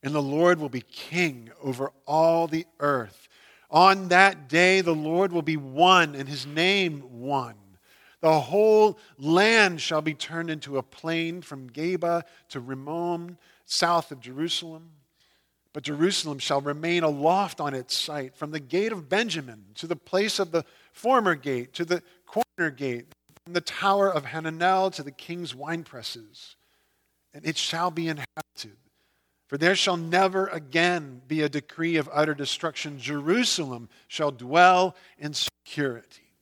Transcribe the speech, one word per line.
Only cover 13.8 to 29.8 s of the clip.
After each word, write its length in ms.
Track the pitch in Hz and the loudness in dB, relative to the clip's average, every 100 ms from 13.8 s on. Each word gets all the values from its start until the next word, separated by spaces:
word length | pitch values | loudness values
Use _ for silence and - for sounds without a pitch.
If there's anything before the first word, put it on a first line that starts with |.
| 175 170 160 | 2 2 -2
of 80 | 135 | -14
Jerusalem. 720 | 120 131 165 - 170 160 165 151 _ _ _ _ _ _ _ | -14 -6 -4 -4 -6 -18 -20 _ _ _ _ _ _ _ _
But 100 | 151 | -12
Jerusalem 540 | 143 147 175 190 156 139 | -8 0 2 0 -4 -6
shall 240 | - 143 | -2 -2
remain 400 | 143 147 165 175 | -2 -6 -2 2
aloft 580 | 165 143 151 185 190 - | 2 2 2 2 0 -4
on 140 | 147 | -6
its 240 | 135 120 - | -6 -6 -6
site, 380 | - 147 135 _ | -4 -8 -10 _
from 160 | 151 | -8
the 80 | 156 | -8
gate 320 | 131 165 220 | -4 -2 -2
of 180 | 214 143 | -4 -2
Benjamin 560 | 196 233 165 131 113 98 | -2 -2 -6 -10 -18 -20
to 140 | 110 165 | -14 -8
the 80 | 165 | -8
place 420 | _ 185 208 - | _ -2 0 -2
of 140 | 185 | 0
the 120 | 165 - _ _ | -2 -4 _ _
former 400 | - 233 254 208 | -6 2 4 4
gate, 400 | 156 143 127 123 | 0 -2 -4 -6
to 100 | - | -8
the 200 | 165 175 _ _ _ | -4 -4 _ _ _
corner 420 | - 240 - 165 | -4 -4 -4 -6
gate, 380 | 127 139 120 - _ _ _ | -4 -6 -6 -12 _ _ _
from 100 | - | -8
the 80 | 175 | -6
tower 480 | 165 - 196 196 196 | -6 -2 0 2 2
of 160 | 165 135 | 0 -4
Hananel 680 | 156 160 160 180 190 190 | -8 -8 0 2 2 0
to 100 | 180 | -4
the 80 | 143 | -14
king's 420 | 135 - 175 165 | -14 -12 -10 -10
winepresses. 1000 | 127 147 165 165 131 110 123 107 104 - _ _ _ _ _ _ _ _ | -12 -8 -8 -8 -14 -12 -14 -18 -20 -20 _ _ _ _ _ _ _ _
And 140 | 143 156 | -8 -6
it 120 | 160 | -4
shall 340 | - 165 180 | -4 -2 -2
be 160 | 165 165 | -2 -4
inhabited. 680 | 151 131 - - - 110 101 _ _ _ _ _ _ _ | -4 -8 -12 -14 -16 -18 -20 _ _ _ _ _ _ _
For 100 | 143 | 2
there 180 | 165 | 2
shall 220 | 185 | 4